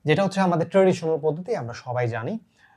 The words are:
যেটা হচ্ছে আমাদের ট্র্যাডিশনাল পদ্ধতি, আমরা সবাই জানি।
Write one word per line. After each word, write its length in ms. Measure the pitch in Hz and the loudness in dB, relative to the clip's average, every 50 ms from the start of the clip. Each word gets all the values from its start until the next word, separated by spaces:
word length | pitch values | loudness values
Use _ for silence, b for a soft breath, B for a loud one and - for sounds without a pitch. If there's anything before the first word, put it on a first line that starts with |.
| - | -2
যেটা 180 | 147 - 196 196 | 0 2 2 2
হচ্ছে 180 | 190 190 196 | 0 0 0
আমাদের 280 | 190 180 175 156 165 165 | 0 2 2 0 0 2
ট্র্যাডিশনাল 500 | - 196 190 185 180 - 165 160 160 151 | 4 4 6 4 4 2 0 -2 -2 -2
পদ্ধতি, 340 | 147 156 147 165 180 208 226 | 0 -2 -4 -4 -4 -6 -6
আমরা 180 | 170 120 117 117 | -6 -6 -8 -10
সবাই 340 | - - 131 120 123 120 117 | -12 -10 -6 -4 -2 -2 -2
জানি। 320 | 117 113 113 151 220 220 - _ b b b b b | -2 -4 -6 -6 -8 -8 -10 _ b b b b b